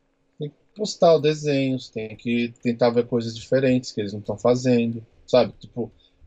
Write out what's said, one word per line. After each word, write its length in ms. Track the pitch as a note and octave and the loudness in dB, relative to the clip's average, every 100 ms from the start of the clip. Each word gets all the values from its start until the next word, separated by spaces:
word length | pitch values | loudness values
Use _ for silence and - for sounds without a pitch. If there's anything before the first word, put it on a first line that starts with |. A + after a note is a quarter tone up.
| _ _ _ - | _ _ _ -14
Tem 120 | D3+ | -14
que 60 | - _ - | -14 _ -10
postar 400 | G#3 - F3 D#3+ | -8 2 4 6
os 60 | |
desenhos, 680 | D3 D#3 D3 C#3 C3+ C3 - | 4 0 0 0 0 -2 -6
tem 240 | A2+ A2 G#2+ | -10 -10 -8
que 380 | A#2+ A#2+ A#2+ A#2 | -4 -2 -2 -4
tentar 280 | B2 A#2 A#2+ | -6 0 2
ver 180 | A#2 A#2 | 2 0
coisas 280 | A#2+ A2+ A2+ | -4 -4 -8
diferentes 560 | - C3 C3+ B2+ - | -2 0 2 0 -2
que 80 | - | -6
eles 100 | G2+ | -8
não 60 | G#2+ | -8
tão 160 | G#2 G2+ | -8 -2
fazendo, 640 | A#2 B2 B2+ A#2+ A#2 A#2 - _ - | 0 2 2 2 0 -4 -12 _ 0
sabe? 280 | B2+ A2 - | 2 2 -2
Tipo, 300 | - - A2+ - _ _ | -14 -10 -10 -12 _ _